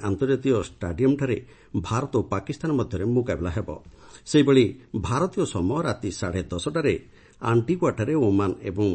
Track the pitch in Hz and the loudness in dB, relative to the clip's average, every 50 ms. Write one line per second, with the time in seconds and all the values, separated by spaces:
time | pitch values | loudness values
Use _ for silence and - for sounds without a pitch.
0 | 107 101 98 92 135 131 135 127 - 135 127 107 90 - - - - 87 82 80 | -2 -4 -2 0 0 0 0 2 2 2 2 2 0 -4 -8 -8 -8 -6 -2 0
1 | - - - 139 139 127 113 - - - - - - - - 107 85 - 110 120 | 2 2 2 2 0 -2 -2 -4 -6 -10 -20 -20 -14 -8 -6 -4 -4 -2 -2 -2
2 | 143 135 - 120 101 - 98 98 - - - - - 160 151 127 113 - - 85 | -2 0 -2 -2 -2 -2 -2 -4 -4 -6 -8 -6 -4 -2 0 0 -2 -2 -4 -4
3 | 95 113 120 127 120 120 90 71 87 90 80 - 87 - 78 - - - - - | -2 0 0 0 0 0 -2 -2 -4 -4 -4 -4 -6 -8 -10 -14 -16 -20 -20 -20
4 | - - - - - - - 151 139 139 139 131 120 98 - - - - - 113 | -20 -20 -20 -20 -4 2 4 4 6 6 6 6 6 4 2 -6 -10 -8 -6 -6
5 | 87 - 120 135 175 185 - - 170 - - 95 87 92 127 156 170 143 - - | -4 -2 -2 -2 -2 -2 -2 -4 -4 -2 -2 -2 -2 0 0 -2 -2 -4 -4 -4
6 | - 101 87 - - 90 87 95 87 - 90 85 - 156 156 165 156 135 90 - | -6 -8 -6 -6 -6 -4 -4 -4 -4 -6 -6 -6 -6 -4 -2 0 0 0 0 0
7 | - - - - - - - - - 113 117 117 113 - 180 180 175 143 - - | -4 -12 -20 -20 -20 -20 -16 -6 -2 2 2 2 2 2 0 0 0 0 0 0
8 | 107 120 156 160 131 104 98 98 101 95 92 - - 101 85 95 104 101 90 | -2 0 2 2 4 4 4 4 2 0 -2 -4 -6 -6 -2 0 0 0 0